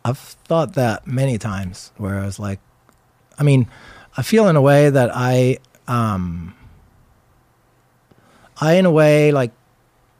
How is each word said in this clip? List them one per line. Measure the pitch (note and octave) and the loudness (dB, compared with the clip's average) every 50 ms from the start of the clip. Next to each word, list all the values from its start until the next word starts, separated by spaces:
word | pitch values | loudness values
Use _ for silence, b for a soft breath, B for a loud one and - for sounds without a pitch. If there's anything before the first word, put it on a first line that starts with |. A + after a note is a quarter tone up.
| - | -8
I've | A#2 C3 - | -8 -6 -6
thought | - - - _ _ - C3+ E3 D3+ G#2+ - | -12 -20 -20 _ _ -4 -2 -2 -2 -2 -2
that | C3+ B2 A2+ G2+ - - - | -2 -2 -2 -4 -6 -8 -6
many | B2+ B2+ C#3 C3+ A#2+ G#2 | -4 -4 -2 -2 -4 -6
times | - A2 G2 F#2+ G2 F2+ G2 - - - _ - | -6 -8 -8 -8 -8 -10 -12 -16 -20 -20 _ -10
where | G#2 F#2+ G2 G2 | -8 -6 -6 -6
I | G2 | -6
was | G2 G2 - | -8 -10 -10
like, | G#2 G2+ G2 - - _ _ _ _ _ _ _ _ _ _ _ _ _ _ - | -10 -10 -10 -10 -12 _ _ _ _ _ _ _ _ _ _ _ _ _ _ -4
I | D3 | 0
mean, | D3 C#3 C3 A#2 B B B B B B B B B B | 2 2 2 0 B B B B B B B B B B
I | - | -10
feel | B2 - G#3+ A3 G#3+ G3 | -6 0 0 2 2 4
in | D#3+ | 2
a | D3 | 4
way | C3+ C#3 C#3+ D3 D3 D3 | 4 4 4 4 4 4
that | C3+ C#3 B2 A2+ - | 2 2 0 0 -2
I, | B2+ B2 B2+ B2+ B2+ B2+ B2+ C3 - - _ _ _ _ - | -4 -2 0 0 0 0 0 -2 -4 -8 _ _ _ _ -6
um, | B2 A#2+ A2+ A2 G#2 F#2 F2+ F2 E2+ F2 E2 F2+ - b b b b b b b b _ _ _ _ _ _ _ _ _ _ _ _ _ _ _ _ _ _ _ _ _ _ _ b b b b b b b b b - | -4 -2 -2 -2 -2 -4 -6 -6 -8 -10 -12 -14 -18 b b b b b b b b _ _ _ _ _ _ _ _ _ _ _ _ _ _ _ _ _ _ _ _ _ _ _ b b b b b b b b b -4
I | D3+ D#3 E3+ | 0 2 2
in | F#3 F#3 | 4 4
a | F3+ | 4
way, | D#3 D#3 D3+ D3+ D3+ D3+ D3 D3+ | 4 4 4 4 4 4 4 2
like, | C#3+ C3+ B2+ A#2 - _ _ _ _ _ _ _ _ _ _ _ _ | 2 2 -2 -4 -6 _ _ _ _ _ _ _ _ _ _ _ _